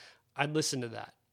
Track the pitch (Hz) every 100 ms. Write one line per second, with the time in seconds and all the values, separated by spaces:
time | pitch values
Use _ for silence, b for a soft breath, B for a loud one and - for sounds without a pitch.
0 | B B _ - 147 156 151 135 117 110
1 | 107 - _